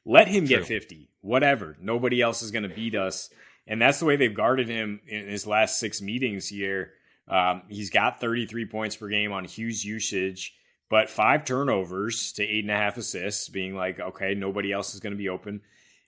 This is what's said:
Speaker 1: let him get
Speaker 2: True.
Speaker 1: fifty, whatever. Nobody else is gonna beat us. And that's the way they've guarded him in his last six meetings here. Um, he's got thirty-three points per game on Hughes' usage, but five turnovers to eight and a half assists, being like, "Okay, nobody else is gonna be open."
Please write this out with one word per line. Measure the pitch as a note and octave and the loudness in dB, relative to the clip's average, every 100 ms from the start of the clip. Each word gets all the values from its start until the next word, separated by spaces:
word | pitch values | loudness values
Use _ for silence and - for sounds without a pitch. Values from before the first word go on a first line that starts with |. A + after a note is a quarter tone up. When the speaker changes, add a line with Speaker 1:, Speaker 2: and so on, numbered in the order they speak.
Speaker 1:
let | - C3 G3 | 6 8 8
him | G3 | 6
get | D3 A#2+ | 4 4
Speaker 2:
True. | F2 | 4
Speaker 1:
fifty, | G#2+ - D#2+ C#2+ _ | -4 -6 -16 -20 _
whatever. | F#2+ B2+ C#3+ C3+ D#2+ D2 | 0 4 4 2 -2 -10
Nobody | F#2+ A#2+ B2 B2 | -4 0 2 4
else | A#2 G#2 | 2 2
is | A2+ | -4
gonna | A2 G2+ | -4 -4
beat | F2+ A2+ | -4 -4
us. | G#2 F#2+ - - - - _ - | -2 -2 -4 -10 -18 -20 _ -8
And | A2 | 2
that's | B2 C#3+ | 4 4
the | |
way | D#3+ C#3+ | 2 4
they've | A#2+ | 2
guarded | G#2 A2 C3 A#2 | 2 2 2 0
him | A#2 G#2+ G#2 - | -4 -4 -8 -10
in | G#2+ G2+ | -10 -6
his | G2+ G#2 | -6 0
last | G#2+ G#2+ - | 2 2 0
six | A2 - | -4 -6
meetings | G2+ A#2 B2+ G2 - | -6 -4 -2 -4 -6
here. | G2+ G2 G2 E2+ _ _ _ - | -6 -4 -4 -6 _ _ _ -2
Um, | F#2+ F2+ F2+ F2+ | 2 2 0 -4
he's | G#2 G2+ | -10 -2
got | G#2 A2+ - | 2 2 0
thirty-three | A#2 A#2 A2+ A#2 G#2 | -2 -2 -4 -6 -6
points | G#2+ A2 | -4 -4
per | - G#2 | -6 -4
game | G#2 G#2 | -2 0
on | F#2+ F2+ | -4 -8
Hughes' | - A2+ G#2+ | -8 -6 -6
usage, | G2+ A2 - G2+ F#2+ F#2+ - - _ _ _ | -6 -6 -4 -2 -2 -4 -12 -14 _ _ _
but | A2 A2 | 4 4
five | - A2 D3 C#3+ | 2 4 4 2
turnovers | B2+ C#3 G#2 F2 F#2 G#2+ A#2 - | -2 2 0 0 -4 -4 -4 -8
to | - | -4
eight | G#2+ G#2+ | -2 -2
and | G#2 | 0
a | G#2 | 0
half | G#2 A#2 | 0 -2
assists, | G#2+ F#2 F#2+ G2+ - | -6 -6 -6 -6 -6
being | G2 F#2 | -6 -6
like, | F#2+ F#2 F#2 | -4 -4 -4
"Okay, | F#2 - F#2+ | -8 -4 -2
nobody | G2+ G2 G2 G2 | -2 -2 -2 -2
else | G2 G2+ | -2 -4
is | G2+ | -8
gonna | G#2 G2+ | -8 -6
be | G2 | -4
open." | F#2 G#2 G#2 - _ _ _ | -4 -6 -10 -12 _ _ _